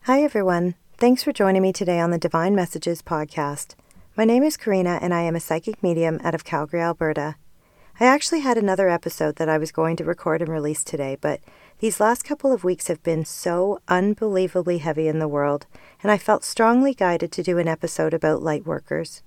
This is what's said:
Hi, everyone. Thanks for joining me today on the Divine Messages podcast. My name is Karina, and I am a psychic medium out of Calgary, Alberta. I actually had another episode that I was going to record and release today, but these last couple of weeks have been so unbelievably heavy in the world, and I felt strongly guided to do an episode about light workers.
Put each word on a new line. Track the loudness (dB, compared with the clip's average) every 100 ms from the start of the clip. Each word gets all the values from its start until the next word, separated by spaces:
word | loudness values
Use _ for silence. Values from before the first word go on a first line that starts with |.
| 2
Hi, | 2
everyone. | 4 2 0 2 0 -4 _ 0
Thanks | 2 4
for | 0
joining | 0 2 4
me | 2
today | 0 0 2
on | 2
the | 0
Divine | 0 0 2
Messages | 2 0 -4 -6 -6
podcast. | -4 -4 -4 -4 -4 -4 -12 -20 _ -20 -14 0
My | 2
name | 4
is | 2 0
Karina, | 0 2 2 0
and | 0
I | 0
am | 0
a | -2
psychic | -2 -4 -4 -4
medium | -2 0 0 0
out | -2
of | -4
Calgary, | -4 -4 -4 -2
Alberta. | -2 -2 -2 -2 -4 -8 -18 -20 _ _ -20 2
I |
actually | 4 4 2 -2
had | 0 2
another | 2 2 2
episode | 2 -2 -4 -4 -2
that | 0
I | 0
was | 0
going | -2 -2 0
to |
record | -4 -4 -2 -2
and | -2
release | -4 -4 -4
today, | -6 -6 -6 -4
but | -4 -6 -10 -20 -20 _
these | -4 2
last | 2 2
couple | -4 -2 0
of | 0
weeks | 0 -2 -4
have | -4
been | -2 -2
so | -4 -6 -4 0 0 -2 0
unbelievably | 2 2 0 0 0 0 -2 -2 -2
heavy | -2 0 0
in | 0
the | -2
world, | 0 0 0 -6 -20 -20 _
and | 0
I | 0
felt | 2 0
strongly | 0 2 4 4 2
guided | 2 0 0 -2
to | -4
do | -2 0
an | 0
episode | -2 -6 -2 -2
about | 0 0 0
light | -2 -4 -4
workers. | -8 -6 -6 -6 -12